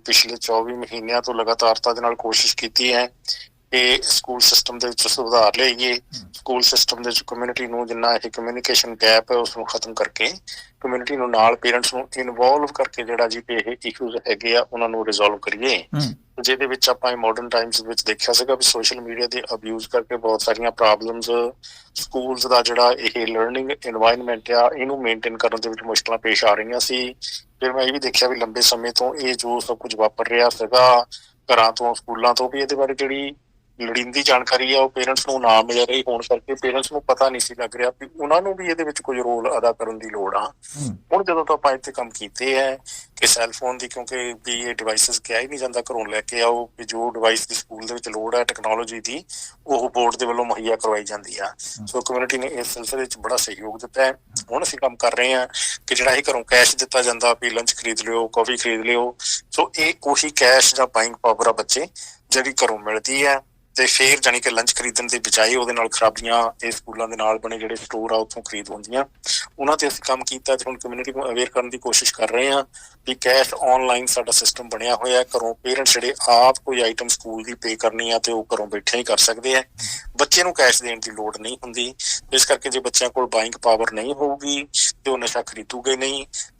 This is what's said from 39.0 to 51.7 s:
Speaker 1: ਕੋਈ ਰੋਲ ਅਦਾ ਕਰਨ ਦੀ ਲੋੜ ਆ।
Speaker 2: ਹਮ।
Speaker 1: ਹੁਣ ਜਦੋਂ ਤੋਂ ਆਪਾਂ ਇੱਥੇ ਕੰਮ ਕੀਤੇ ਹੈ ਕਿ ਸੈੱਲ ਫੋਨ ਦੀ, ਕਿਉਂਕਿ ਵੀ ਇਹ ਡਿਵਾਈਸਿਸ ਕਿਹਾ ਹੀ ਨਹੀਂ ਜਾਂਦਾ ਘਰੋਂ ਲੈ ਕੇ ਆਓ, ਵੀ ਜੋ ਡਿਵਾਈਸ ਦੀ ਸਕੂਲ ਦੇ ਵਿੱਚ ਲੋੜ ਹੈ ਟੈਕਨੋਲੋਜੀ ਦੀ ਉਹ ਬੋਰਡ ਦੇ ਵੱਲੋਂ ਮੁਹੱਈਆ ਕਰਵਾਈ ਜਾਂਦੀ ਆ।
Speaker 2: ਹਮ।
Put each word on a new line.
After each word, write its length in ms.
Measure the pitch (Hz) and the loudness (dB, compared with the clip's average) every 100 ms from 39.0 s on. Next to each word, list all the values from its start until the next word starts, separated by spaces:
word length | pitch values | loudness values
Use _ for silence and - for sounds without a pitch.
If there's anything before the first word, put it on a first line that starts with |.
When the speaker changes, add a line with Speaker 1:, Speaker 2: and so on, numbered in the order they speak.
Speaker 1:
ਕੋਈ 180 | - 127 | -6 -4
ਰੋਲ 280 | 120 117 117 113 | -2 -2 0 0
ਅਦਾ 120 | 117 | 2
ਕਰਨ 260 | 113 113 110 | 0 -4 -8
ਦੀ 100 | 110 | -8
ਲੋੜ 240 | 107 98 101 | -6 -4 -2
ਆ। 60 | - - - 147 | -4 -8 -18 -10
Speaker 2:
ਹਮ। 200 | 139 95 - | -8 -10 0
Speaker 1:
ਹੁਣ 100 | 175 | 2
ਜਦੋਂ 200 | 190 165 | 2 0
ਤੋਂ 100 | 156 | 2
ਆਪਾਂ 180 | 156 143 | 2 2
ਇੱਥੇ 200 | 131 - | 0 -2
ਕੰਮ 180 | 131 120 | -8 -8
ਕੀਤੇ 440 | - 104 - 131 131 | -10 -12 -6 0 2
ਹੈ 220 | 135 135 - - - - | 0 -2 -10 -18 -18 0
ਕਿ 60 | 113 | 2
ਸੈੱਲ 260 | - 117 | 2 0
ਫੋਨ 260 | 113 127 127 | -2 -4 -4
ਦੀ, 100 | 123 | -8
ਕਿਉਂਕਿ 440 | 127 117 127 123 113 123 | -10 -8 -6 -6 -8 -6
ਵੀ 120 | 120 | -6
ਇਹ 140 | 120 | -4
ਡਿਵਾਈਸਿਸ 460 | 117 110 110 - 113 | -4 -2 0 0 -2
ਕਿਹਾ 200 | - 117 | -2 -4
ਹੀ 60 | 131 | -2
ਨਹੀਂ 120 | 147 | -4
ਜਾਂਦਾ 220 | 131 120 | -4 -4
ਘਰੋਂ 240 | 117 120 107 | -4 -6 -4
ਲੈ 140 | 107 | -6
ਕੇ 200 | - 120 | -4 0
ਆਓ, 220 | 117 120 117 - | 2 2 -2 -12
ਵੀ 60 | |
ਜੋ 260 | 113 117 117 | -10 -6 -4
ਡਿਵਾਈਸ 360 | 117 113 113 - | 0 2 2 -2
ਦੀ 60 | |
ਸਕੂਲ 320 | 117 - 110 113 | -8 -10 -12 -10
ਦੇ 80 | |
ਵਿੱਚ 140 | 120 117 | -10 -8
ਲੋੜ 260 | 110 110 120 | -8 -2 0
ਹੈ 60 | |
ਟੈਕਨੋਲੋਜੀ 560 | 120 - 110 110 117 113 | 0 -2 -2 -2 -2 -8
ਦੀ 220 | 107 135 190 - - - - | -10 -10 -12 -14 -16 -14 -2
ਉਹ 220 | 135 131 | -2 0
ਬੋਰਡ 220 | 127 120 117 | 2 2 2
ਦੇ 100 | 120 | 0
ਵੱਲੋਂ 180 | 120 | 0
ਮੁਹੱਈਆ 320 | 120 113 113 113 | -2 -2 0 0
ਕਰਵਾਈ 280 | 110 107 | 0 -2
ਜਾਂਦੀ 340 | 101 104 101 101 | -2 -10 -10 -10
ਆ। 80 | 98 | -10
Speaker 2:
ਹਮ। 400 | - - | -10 -14